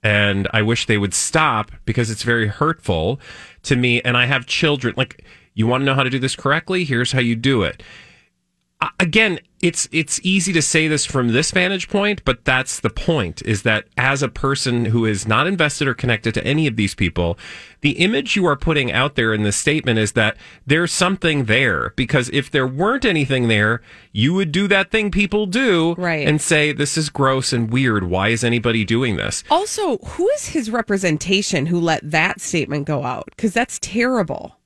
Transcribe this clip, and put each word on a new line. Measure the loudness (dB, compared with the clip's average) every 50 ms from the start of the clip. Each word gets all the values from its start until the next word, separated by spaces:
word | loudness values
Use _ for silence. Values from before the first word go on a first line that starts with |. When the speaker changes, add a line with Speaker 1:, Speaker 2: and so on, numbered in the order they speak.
| 2
Speaker 1:
and | 2 2 2 2 2 0 0 -2 0 0
I | 0 2
wish | 2 0 0 0
they | 0 0 2
would | 2 0 -2
stop | -2 -4 0 0 2 2 2 0 -2 -4 -6 -10 -12 -6
because | -4 -2 -2 -2 -2
it's | -4 -6 -2
very | 0 0 0 0 -2
hurtful | -2 -2 -2 -2 -2 -4 -2 -2 -2 0 0 -2 -2 -4 -8 -16 -20 -20 -20 -20 -20 _ _
to | 0 2
me, | 2 4 2 2 2
and | 0 0 2
I | 2 2
have | 2 2 -2 -2
children." | -4 -4 0 2 0 0 0 -2 -4 -2
Like, | -2 -4 -4 -4 _ -20 -20 -20 -20 _ _ _
you | 0 2
wanna | 2 2 2 2
know | 2 2
how | 2 0
to | 0
do | 0 -2
this | -2 -2 -4
correctly? | -2 0 0 0 0 0 -2 -2 -2 0
Here's | 0 0 0 0 0 0
how | 0
you | 2 2 0
do | 0 2 2 2 2 2
it. | 0 -2 -8 -16 -20 -20 -20 -20 -20 -20 _ _ _ _ _ _ _ _ _ _ _ _ _
Uh, | -6 -6 0 _
again, | -2 2 4 4 4 4 0 -4 _ _ _ _
it's, | -2 0 0 0 -6 -2 -2
it's | -2 -2 -2 -4 -4 0
easy | 0 2 2 0 2 0
to | 0
say | 0 2 2 2 2 2
this | 0 0 -2
from | -2 0 0 2 2
this | 2 2 0 2 0
vantage | 0 0 0 -2 -4 -6 -2
point, | -2 0 0 0 -2 -2 -2
but | -2 -2 -2 _
that's | 0 0 0 0 -2 -8 -4
the | -4 -4
point, | -4 -2 -2 0 0 0 0 -2 -6 -8 -4
is | -2 -2 0 0
that | 0 0 0 -2 _ _
as | -2 0 0 0 0 -2
a | -4
person | -4 -2 -2 -2 -2 -2 -2 -2 0 0 0
who | 0 2 2 2
is | 0 0 -2 0 0
not | 2 2 2
invested | 0 0 0 0 0 0 -2 -2
or | -2 -2
connected | -2 0 0 0 0 0 -2 -2
to | -2 -2
any | 0 0 2 2
of | 0 2
these | 0 0 0 0
people, | 0 -2 -2 0 0 -2 -2 -2 -4 -10 -18 -18 -18 -20 -20 -20 _
the | -2 -2 2
image | 2 2 2 2 0 -2 -2 -2
you | 0 2
are | 2 0
putting | 0 0 0 0 0 0 0
out | 0 0 0 0 0
there | 0 0 0 2
in | 2 0
this | 0 0
statement | 0 0 0 0 0 0 0 2 2
is | 0 0 2
that | 2 0 0 0 -4 -16 -20 -20 -18 -2
there's | 0 2 2 2 0
something | 0 0 0 0 0 0 0 0 0 0 2
there, | 2 2 2 2 2 0 0 -2 -4 -2
because | -4 -2 0 2 0 0 0 -2
if | -4 -4 0
there | 0 0 0
weren't | 0 -2 -2 -2 0 0 0 0
anything | 0 0 0 0 0 0 0 2
there, | 2 4 4 4 2 2 -2 -4 -14 -20 -20 -20 _
you | _ 0 2 2 2
would | 2 0 0
do | 0 0 2
that | 2 2 2 2 2
thing | 0 -2 0 0 0
people | 0 0 0 0 -2 -2
do | 0 0 0 2 2 2 2 2 0 0
Speaker 2:
Right. | -2 -2 -2 -2 -2 0
Speaker 1:
and | 0 0 0 2
say, | 2 2 2 2 2 0
"This | -2 -2 -2 -2
is | -2 -4 -4
gross | -2 0 2 2 2 2 0 -2 -2
and | -2 -2 0 0
weird. | 0 2 2 2 2 0
Why | 0 0 0 2 2
is | 0 2 0
anybody | 0 0 2 0 0 0 0 0
doing | 2 0 0 2 0 -2
this?" | -2 -2 -4 -6 -6 -2 0
Speaker 2:
Also, | 0 0 0 -2 -4 -4 -2 -2 -2 -4
who | -6 -10 -6 -2 0 0
is | 0 0 -4 -4
his | -4 -4 -4 -2 -4
representation | -4 -2 -2 -2 0 2 0 0 0 0 0 0 0 0 0 -2 -2 0
who | 0 0 0
let | 2 0 0 -2 -2 -2
that | 0 0 0 0 -2 -4
statement | -8 -4 -2 -2 -2 -2 -4 -6 -4
go | -2 -4 -4 -2
out? | -4 -6 -6 -10 -12 _ -4
'Cause | -4 -2 0
that's | 0 -2 -2 -4 -10
terrible. | -10 -6 -2 0 0 0 2 0 0 -2 -4 -8 -8 -14 -18 _ _